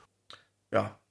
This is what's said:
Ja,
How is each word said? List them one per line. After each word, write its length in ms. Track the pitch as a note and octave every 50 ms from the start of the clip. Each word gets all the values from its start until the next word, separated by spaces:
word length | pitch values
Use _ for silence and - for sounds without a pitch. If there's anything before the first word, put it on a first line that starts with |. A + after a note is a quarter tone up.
| - _ _ _ _ - - - - _ _ _ _ - -
Ja, 240 | G#2 G2+ G#2 - - _ -